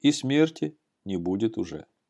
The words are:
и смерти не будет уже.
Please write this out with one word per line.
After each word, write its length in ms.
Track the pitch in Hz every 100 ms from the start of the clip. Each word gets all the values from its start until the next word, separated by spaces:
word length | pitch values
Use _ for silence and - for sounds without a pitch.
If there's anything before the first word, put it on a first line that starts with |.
и 120 | 143
смерти 640 | 147 131 143 160 160 156 - _ _
не 120 | 98 92
будет 420 | 85 98 113 104
уже. 280 | 87 78 - _